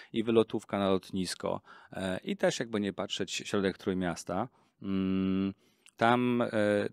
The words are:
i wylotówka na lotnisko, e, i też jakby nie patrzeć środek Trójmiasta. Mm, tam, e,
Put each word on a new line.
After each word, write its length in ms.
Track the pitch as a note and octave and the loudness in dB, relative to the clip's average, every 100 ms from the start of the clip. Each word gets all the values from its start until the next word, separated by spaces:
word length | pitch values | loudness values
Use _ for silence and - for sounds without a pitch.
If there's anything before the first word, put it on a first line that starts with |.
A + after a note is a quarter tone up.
| - | -6
i 120 | A2+ | -2
wylotówka 540 | A2 A2+ G#2+ A2+ - G2+ | 4 4 4 -2 -4 0
na 120 | G2 | 2
lotnisko, 680 | F#2+ - F#2+ F2+ - F2+ F#2+ - - - | 2 0 -4 -4 -4 -4 -4 -8 -20 -14
e, 260 | - F#2+ F#2 | -6 -4 -4
i 120 | - G3 | -4 -2
też 240 | F#3 - | 0 0
jakby 200 | A#2 G#2+ | -2 -2
nie 120 | G2+ | -2
patrzeć 400 | F#2 G2+ - F#2+ | -4 -6 -4 -4
środek 460 | - - G#2 F#2+ - | -6 -2 0 0 0
Trójmiasta. 720 | G2+ F#2 F2+ E2 - F2+ B2+ - _ _ | -2 0 -2 -4 -4 -4 -4 -10 _ _
Mm, 720 | G2+ F#2+ F#2+ F#2+ F#2+ F#2+ G2 - _ _ - - | -4 0 0 2 2 0 -2 -4 _ _ -20 0
tam, 460 | A#2 B2 B2 A#2+ | 4 4 2 0
e, 460 | A#2 A2 G#2 G#2 G#2 | 0 2 2 2 0